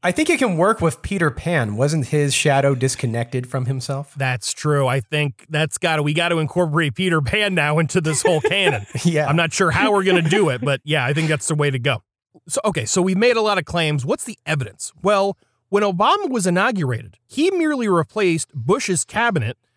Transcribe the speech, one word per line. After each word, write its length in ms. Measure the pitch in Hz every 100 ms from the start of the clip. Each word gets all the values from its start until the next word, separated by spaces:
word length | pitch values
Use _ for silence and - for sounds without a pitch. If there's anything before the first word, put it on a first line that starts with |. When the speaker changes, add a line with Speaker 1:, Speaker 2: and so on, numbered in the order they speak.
Speaker 1:
I 100 | 175
think 200 | 180 311
it 80 | 339
can 180 | 247 170
work 240 | 185 220
with 220 | 165 -
Peter 260 | - 196 160
Pan. 460 | 123 - 170 110 104
Wasn't 320 | 139 160 123
his 260 | 151 143
shadow 400 | 131 156 139 139
disconnected 720 | 135 131 - 123 113 117 131 123
from 220 | 135 123
himself? 480 | 135 123 139 147 -
Speaker 2:
That's 340 | 135 123 -
true. 360 | - 151 143 135
I 120 | 135
think 460 | 120 151 147 117 -
that's 300 | 156 156 -
gotta, 240 | 175 156
we 140 | 147 151
gotta 240 | 170 170
incorporate 560 | 156 - 175 151 156 113
Peter 260 | 185 165
Pan 320 | 135 214 208
now 240 | 185 147 151
into 240 | 165 180
this 220 | 160 151
whole 180 | 220 160
canon. 460 | 427 190 185 123 101 -
Speaker 1:
<laughs> 80 | 180
Yeah. 220 | 160 147
Speaker 2:
I'm 80 | 156
not 180 | 165
sure 160 | - 185
how 220 | - 208
we're 140 | 202 190
gonna 180 | 185
do 260 | 165 196 185
it, 120 | 123
but 200 | 127 135
yeah, 220 | 147 151 123
I 80 |
think 160 | 143 160
that's 180 | 156 -
the 60 |
way 160 | 151 147
to 80 | 131
go. 240 | 123 117 _ _ _ - -
So, 120 | - 220
okay, 200 | 160 107
so 160 | 185
we've 140 | 185 185
made 180 | 233 226
a 40 |
lot 180 | 214 196
of 60 | 151
claims. 380 | 170 160 147
What's 200 | 131 269
the 140 | - - -
evidence? 440 | 151 110 101 - -
Well, 340 | 185 208 196 196 _ _ _
when 140 | 202
Obama 440 | 208 180 226 381 381
was 180 | 254 185
inaugurated, 680 | 175 214 214 143 117 - - _
he 240 | - 330
merely 360 | 381 311 285 226
replaced 640 | 175 156 - 196 160 - 143
Bush's 500 | 117 226 - 180 -
cabinet 520 | 202 240 185 110 127 _